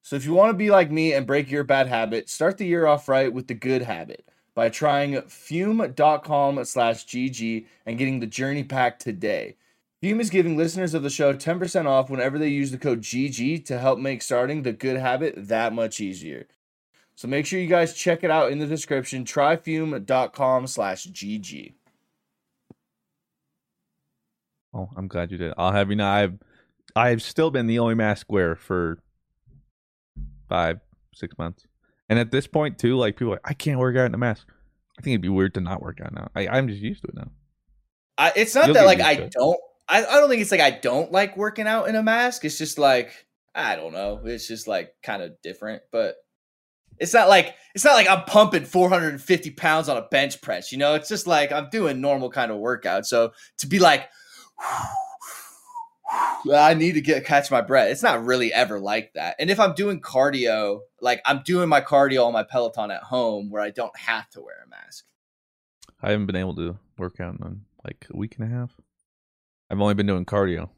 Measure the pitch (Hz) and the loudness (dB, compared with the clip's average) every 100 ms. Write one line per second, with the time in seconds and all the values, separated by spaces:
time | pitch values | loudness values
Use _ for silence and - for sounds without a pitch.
0 | - 143 135 170 214 202 208 196 165 156 | -8 -8 0 4 4 4 4 4 4 0
1 | 160 143 131 139 139 143 135 135 127 117 | 0 0 0 -2 0 -4 0 2 2 0
2 | 110 113 - - 165 196 185 170 160 147 | -2 -4 -6 -2 -2 0 -2 2 4 2
3 | - 135 135 123 127 117 131 131 123 90 | 2 2 2 -2 -8 -8 -2 -2 -2 -8
4 | 78 - - _ _ - 117 - 151 143 | -10 -16 -20 _ _ -2 -2 0 0 0
5 | 143 135 - - - 160 196 226 180 131 | 0 -4 -8 -20 -8 -4 0 0 -2 2
6 | 151 151 - 147 139 139 120 - 117 - | 4 4 0 0 2 0 -4 0 0 0
7 | - 123 131 120 113 113 110 _ - 117 | -6 -6 -6 -4 -6 -6 -8 _ -12 -4
8 | 135 131 117 117 135 143 139 131 123 - | -2 -2 -6 -6 -4 -4 -4 0 0 -2
9 | - 101 107 90 53 - _ _ _ _ | -10 -6 -4 -4 -6 -14 _ _ _ _
10 | 185 220 226 180 170 156 165 170 180 156 | -4 -2 0 2 2 2 -2 -2 -4 -2
11 | 143 139 143 139 - 175 175 185 151 135 | -4 0 0 0 -4 -4 -2 -2 2 2
12 | 131 135 127 143 151 143 139 127 147 120 | 0 -2 -2 -2 -2 0 -2 -4 -2 -2
13 | 107 123 139 120 123 165 - 127 127 131 | -4 -4 -4 -2 -4 -4 -6 -2 0 0
14 | 135 127 - 123 127 151 131 110 131 131 | -2 -6 -4 -2 0 -2 -4 -4 -4 -2
15 | 127 127 156 - 101 110 113 113 113 - | -2 -2 -4 -6 -4 -2 0 -2 -6 -4
16 | 104 92 80 65 - _ _ _ _ _ | -8 -8 -12 -14 -16 _ _ _ _ _
17 | _ _ 120 139 151 185 175 175 165 - | _ _ -6 -4 -2 -4 2 2 2 -2
18 | - 165 175 160 131 143 147 156 - 139 | -2 0 2 2 2 0 -4 -6 -4 -4
19 | 127 131 117 - 143 165 165 156 160 139 | -4 -10 -6 0 2 2 -2 -4 -4 -6
20 | 101 131 123 - 135 131 127 - 98 92 | 0 0 0 0 0 0 -2 -4 -4 -4
21 | 90 95 98 107 92 73 - _ _ _ | -10 -14 -10 -10 -10 -16 -18 _ _ _
22 | _ _ _ _ _ _ _ - _ _ | _ _ _ _ _ _ _ -20 _ _
23 | _ _ _ _ _ _ _ _ _ _ | _ _ _ _ _ _ _ _ _ _
24 | _ _ _ _ _ _ _ - 92 92 | _ _ _ _ _ _ _ -14 -12 -12
25 | 95 87 85 85 85 - 90 101 98 104 | -10 -8 -8 -6 -8 -2 0 0 0 0
26 | 101 101 101 95 _ _ _ _ _ - | 0 2 0 -2 _ _ _ _ _ 0
27 | 123 117 - - 160 135 117 117 117 113 | 2 2 -2 -2 0 0 0 0 0 2
28 | 107 101 - 104 87 82 - 90 85 82 | 0 -2 -2 0 0 -2 -4 -2 -2 -6
29 | _ _ _ _ _ - _ _ _ _ | _ _ _ _ _ -20 _ _ _ _
30 | _ - - - - 90 85 85 _ _ | _ -14 -14 -16 -6 -2 -2 -4 _ _
31 | _ _ - - 82 90 _ _ _ _ | _ _ -14 -8 -10 -10 _ _ _ _
32 | _ 113 117 131 139 156 151 98 120 127 | _ 0 2 -2 0 -2 -2 0 0 2
33 | 117 - 120 95 - 143 - 135 127 127 | 0 -2 -4 -4 -6 -6 -4 0 0 2
34 | 127 107 120 107 - _ _ _ _ _ | 0 0 -2 -2 -8 _ _ _ _ _
35 | - 120 90 95 95 95 87 95 - 90 | -2 -2 0 2 2 0 -6 -6 -10 -12
36 | - - - - 98 127 135 101 107 151 | -12 -12 -10 -6 -2 0 0 -4 -8 -10
37 | - - - - _ _ _ _ _ _ | -12 -14 -16 -18 _ _ _ _ _ _
38 | _ - 160 196 220 - 139 156 - - | _ 2 2 2 0 4 6 10 10 8
39 | 151 147 - 123 131 175 - _ - 208 | 6 2 0 0 2 0 -4 _ 2 2
40 | 220 285 294 240 202 185 143 - 131 127 | 6 6 6 4 2 4 4 4 -2 0
41 | - 180 202 190 208 208 214 226 214 220 | 2 0 0 -2 -6 -4 -2 0 0 0
42 | 220 226 247 247 151 147 156 - 139 127 | 2 2 0 -2 -8 -6 -8 2 4 4
43 | 120 - _ _ _ - 135 87 80 82 | 0 -12 _ _ _ -6 -4 -4 -6 -6
44 | 101 104 113 117 - 113 110 98 87 _ | -6 -6 -10 -10 -10 -12 -4 -4 -4 _
45 | - 104 87 82 80 92 107 110 _ - | -10 -8 -8 -14 -16 -12 -10 -12 _ -2
46 | 104 - _ _ _ _ _ _ _ _ | -2 -4 _ _ _ _ _ _ _ _
47 | 170 233 190 196 - - _ - 285 262 | 0 4 8 6 6 -6 _ 2 6 6
48 | 190 185 - 208 214 170 143 180 180 180 | 6 4 4 6 6 4 -2 2 4 4
49 | 160 143 - 175 151 139 165 156 151 127 | 0 -6 0 0 0 -4 2 2 2 -4
50 | 113 135 139 - - 90 95 127 143 151 | 0 0 0 -4 -8 -8 -6 -2 0 0
51 | 151 214 - 160 143 143 143 220 175 131 | -2 -8 0 2 2 -2 -4 -2 -2 -2
52 | 143 139 127 135 120 107 110 123 101 95 | 0 0 -2 -4 -4 -2 -4 -4 -2 -4
53 | 104 120 117 - - - 139 165 175 143 | 0 0 0 -2 -20 -12 -2 6 6 6
54 | - _ - - - - - - - 784 | 0 _ -20 -20 -20 -12 -8 -6 -6 -6
55 | 762 - - - - - _ 960 - _ | -8 -12 -18 -18 -20 -20 _ -16 -16 _
56 | - - - - - 147 151 165 165 156 | -8 -2 -2 -2 2 6 6 6 2 0
57 | 143 143 135 143 139 131 104 131 107 131 | 0 -2 2 0 2 0 2 2 2 2
58 | 233 127 117 127 117 - 120 104 98 110 | 0 0 0 0 2 0 0 -2 -4 -4
59 | 110 80 80 - 156 196 202 151 202 180 | -6 -8 -8 -6 -2 2 2 2 -4 -4
60 | - 131 139 135 120 110 104 104 - _ | -4 0 0 2 0 0 -2 -4 -10 _
61 | 123 123 - 139 139 180 175 147 135 143 | -2 0 0 -2 0 0 4 2 4 4
62 | 139 131 120 113 107 127 120 113 104 98 | 4 4 2 0 -2 -2 -4 -4 -8 -8
63 | - 127 117 107 101 104 104 104 117 - | -6 -4 -2 -4 -6 -6 -6 -6 -10 -8
64 | - 113 104 - - - 62 - - - | -6 -6 -6 -20 -20 -20 -20 -20 -20 -20
65 | _ _ _ _ _ _ _ _ - _ | _ _ _ _ _ _ _ _ -20 _
66 | - 104 101 92 92 80 85 95 _ _ | -4 -2 -2 -2 -4 -6 -8 -10 _ _
67 | 90 _ 87 - 87 95 104 _ - - | -12 _ -12 -10 -12 -14 -18 _ -18 -18
68 | - - 110 - 113 123 123 _ _ _ | -16 -10 -10 -8 -8 -6 -8 _ _ _
69 | _ _ _ _ _ _ _ 98 104 101 | _ _ _ _ _ _ _ -2 0 2
70 | 101 95 90 101 98 85 85 | 0 0 -2 0 0 -2 -8